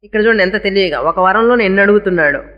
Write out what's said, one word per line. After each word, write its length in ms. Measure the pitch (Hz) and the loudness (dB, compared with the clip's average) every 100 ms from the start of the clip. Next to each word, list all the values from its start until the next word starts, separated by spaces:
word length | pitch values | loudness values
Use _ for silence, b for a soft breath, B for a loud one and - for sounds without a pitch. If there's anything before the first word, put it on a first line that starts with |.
ఇక్కడ 220 | 208 220 214 | -6 -2 0
చూడండి 160 | 226 | 2
ఎంత 200 | 185 202 | 0 -2
తెలివిగా, 380 | 202 196 185 143 | -4 -2 -2 -2
ఒక 180 | 143 170 | -2 0
వరంలో 420 | 185 214 226 247 | 0 2 2 2
ఎన్ని 220 | 202 196 | 0 2
అడుగుతున్నాడు. 600 | 202 208 208 180 147 143 - | 2 2 0 0 0 -2 -10